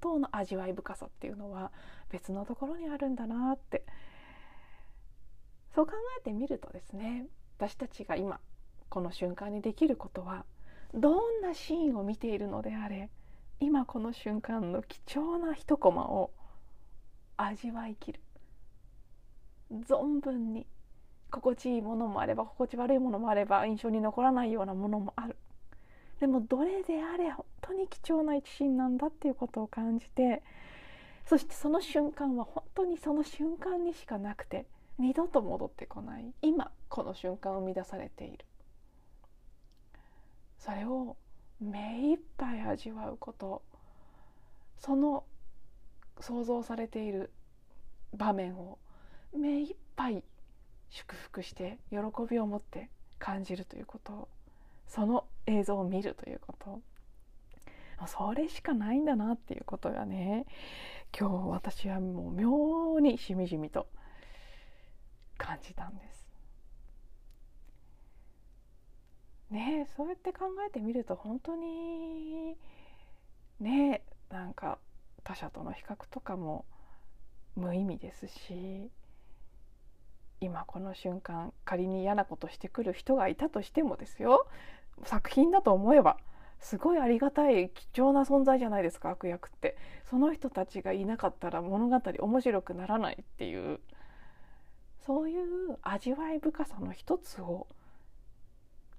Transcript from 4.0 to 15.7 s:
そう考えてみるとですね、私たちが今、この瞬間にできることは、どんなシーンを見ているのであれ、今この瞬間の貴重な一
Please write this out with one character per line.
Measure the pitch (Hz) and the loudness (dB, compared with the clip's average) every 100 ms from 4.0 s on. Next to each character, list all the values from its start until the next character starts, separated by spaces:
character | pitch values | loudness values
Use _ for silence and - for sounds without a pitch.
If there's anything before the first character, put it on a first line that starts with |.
| - - - - - - - - - - - - - - - - - | -8 -12 -18 -18 -16 -16 -14 -14 -14 -14 -16 -14 -14 -14 -16 -18 -2
そ | - | 2
う | 311 | 4
考 | 427 480 508 | 2 -4 -4
え | |
て | 240 | -4
み | 208 277 | -4 -2
る | 277 | -4
と | - | -8
で | 180 | -12
す | - | -12
ね、 | 196 220 240 262 - - - | -8 -6 -6 -8 -14 -14 -6
私 | 208 | -6
た | - 247 | -4 -8
ち | - | -8
が | - 165 | -4 -2
今、 | 196 - - - - - - | -2 -6 -10 -14 -14 -14 -8
こ | 190 | -4
の | 180 | -4
瞬 | - 180 | -2 -4
間 | 180 208 | -2 -6
に | 208 | -2
で | 220 | -2
き | 208 311 | 4 4
る | 240 | 4
こ | 196 | -2
と | 190 | -8
は、 | 180 180 - - - - - | -6 -8 -10 -12 -12 -10 -8
ど | 226 294 349 466 453 | 4 6 6 4 2
ん | |
な | 370 | 0
シ | 320 - | -4 -2
ー | 330 311 | 2 2
ン | 226 | 2
を | |
見 | 202 220 | 0 -2
て | 233 | -2
い | 202 | -2
る | 202 | -2
の | 208 | -4
で | 214 | -4
あ | 220 208 | -4 -4
れ、 | 196 202 - - - - - | -6 -8 -12 -16 -14 -10 0
今 | 285 285 | 4 4
こ | 254 240 | 4 -2
の | 226 | -4
瞬 | 240 214 214 | -4 -2 -2
間 | 220 226 175 | 0 -2 0
の | 190 | -2
貴 | - - - | -4 -10 -4
重 | 285 320 339 | -2 0 0
な | 330 | 0
一 | 302 - | 0 2